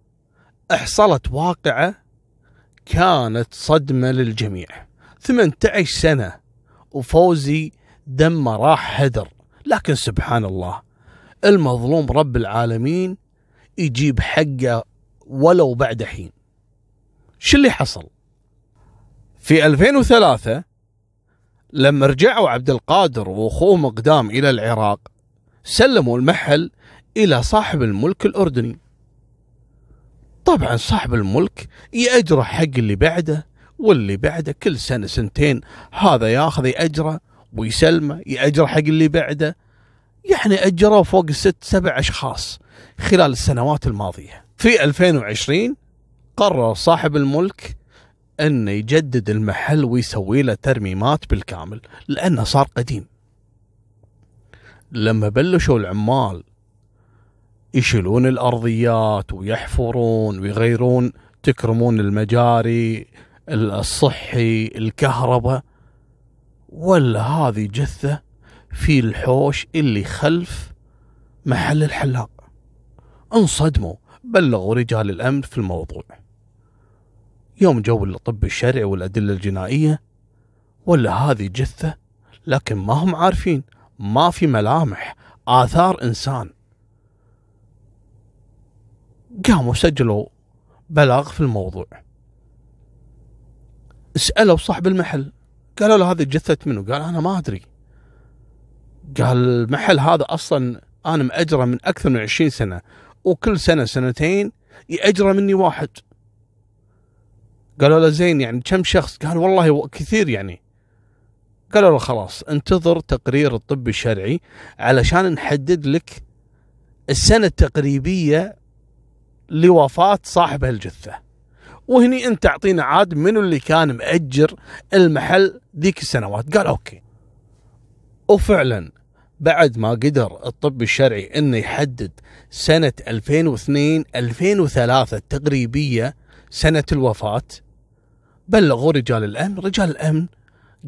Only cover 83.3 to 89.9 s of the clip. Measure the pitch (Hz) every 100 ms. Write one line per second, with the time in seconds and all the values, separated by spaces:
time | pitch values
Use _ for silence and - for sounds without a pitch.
83.3 | 180 190 147 - _ _ _ 101 117 175
84.3 | - 160 117 104 151 151 95 - - _
85.3 | _ - 127 123 160 180 185 123 107 -
86.3 | 131 110 _ _ _ _ _ _ _ _
87.3 | _ _ _ _ _ _ _ _ _ _
88.3 | _ _ _ _ _ _ _ _ _ _
89.3 | 233 190 190 120 - 170